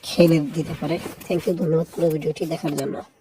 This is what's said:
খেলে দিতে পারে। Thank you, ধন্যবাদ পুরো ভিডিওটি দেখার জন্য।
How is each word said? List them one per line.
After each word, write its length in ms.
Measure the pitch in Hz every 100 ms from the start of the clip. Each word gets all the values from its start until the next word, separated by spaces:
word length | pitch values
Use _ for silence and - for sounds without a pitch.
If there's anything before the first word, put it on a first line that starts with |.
খেলে 360 | - - 170 165
দিতে 340 | 143 165 147 160
পারে। 180 | 151 175 - - -
Thank 140 | 175 -
you, 80 |
ধন্যবাদ 340 | 175 175 160 170 -
পুরো 140 | 165
ভিডিওটি 360 | 156 143 156 165
দেখার 320 | 165 160 147
জন্য। 240 | 131 104 - _